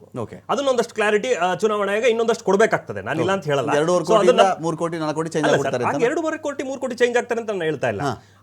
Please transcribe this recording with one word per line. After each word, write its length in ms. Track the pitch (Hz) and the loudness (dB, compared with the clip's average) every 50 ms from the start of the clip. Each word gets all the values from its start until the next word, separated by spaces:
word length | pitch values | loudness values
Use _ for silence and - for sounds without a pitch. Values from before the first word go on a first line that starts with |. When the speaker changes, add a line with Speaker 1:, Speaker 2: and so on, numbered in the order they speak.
| - - - 131 | -10 -12 -10 -8
Speaker 1:
ಓಕೆ. 220 | 110 98 - 92 - - | -8 -8 -10 -14 -6 -4
Speaker 2:
ಅದನ್ನೊಂದಷ್ಟು 460 | 175 233 285 269 254 233 226 - - | -4 0 0 0 0 0 0 -2 -2
ಕ್ಲಾರಿಟಿ, 380 | - 214 208 214 214 - - 247 | -2 0 2 2 2 2 0 0
ಆ, 220 | 160 170 185 180 | 0 0 0 0
ಚುನಾವಣಾ 360 | - 208 220 214 208 202 196 | 0 0 0 0 0 0 -2
ಆಯೋಗ 140 | 202 214 233 | -2 0 2
ಇನ್ನೊಂದಷ್ಟು 400 | 262 220 226 233 226 233 220 - | 2 2 2 2 0 0 0 0
ಕೊಡ್ಬೇಕಾಗ್ತದೆ. 560 | 196 190 196 220 214 - - - - 110 101 | 0 4 4 4 4 2 -2 -4 -6 -10 -8
ನಾನು 180 | 95 107 135 160 | -6 -4 -2 -2
ಇಲ್ಲ 120 | 165 180 | 0 0
ಅಂತ 140 | 190 196 156 | 0 -2 -2
ಹೇಳಲ್ಲ. 260 | 147 143 139 127 113 - | 0 0 0 0 2 2
Speaker 1:
ಎರಡೂವರೆ 320 | 143 151 165 180 180 165 | 2 2 2 2 0 2
Speaker 2:
So, 60 | 165 | 2
Speaker 1:
ಕೋಟಿಯಿಂದ 280 | 214 214 196 185 - 226 | 2 4 6 6 6 6
Speaker 2:
ಅದನ್ನ 240 | 202 190 180 - 156 | 6 4 4 0 -2
Speaker 1:
ಮೂರು 140 | 165 165 156 | -4 -4 -2
ಕೋಟಿ, 200 | 170 170 165 165 | -4 -4 -4 -4
ನಾಲ್ಕು 180 | 160 151 151 | -4 -4 -2
ಕೋಟಿ 140 | 151 165 165 | -4 -4 -2
ಚೇಂಜ್ 160 | - 165 151 | -2 0 2
Speaker 2:
ಅಲ್ಲ 120 | - 226 147 | 2 2 2
ಸರ್, 80 | 139 | 2
Speaker 1:
ಆಗ್ಬಿಡ್ತಾರೆ 180 | 135 131 123 120 | 0 -2 0 0
Speaker 2:
ಹಾಗೆ 120 | 123 - | 0 0
Speaker 1:
ಅಂತ? 100 | 143 233 | 0 0
Speaker 2:
ಎರಡೂವರೆ 320 | 240 302 359 320 311 320 302 | 0 0 0 -2 -2 -4 -4
ಕೋಟಿ, 260 | - 294 285 - 302 | -6 -6 -6 -6 -6
ಮೂರು 160 | 262 269 262 | -6 -6 -6
ಕೋಟಿ 160 | 269 262 247 | -6 -6 0
ಚೇಂಜ್ 220 | 220 240 240 233 240 | 0 0 2 2 0
ಆಗ್ತಾರೆ 240 | 240 240 233 226 | 0 0 -4 -4
ಅಂತ 80 | 233 208 | -4 -4
ನಾನು 140 | 214 190 165 | -4 -2 -2
ಹೇಳ್ತಾ 260 | 160 151 131 127 123 | -2 -2 -2 -2 -2
ಇಲ್ಲ. 120 | 107 98 | -2 -2
Speaker 1:
ಹಾ. 220 | 92 139 110 - - - _ _ | -2 -4 -4 -6 -10 -18 _ _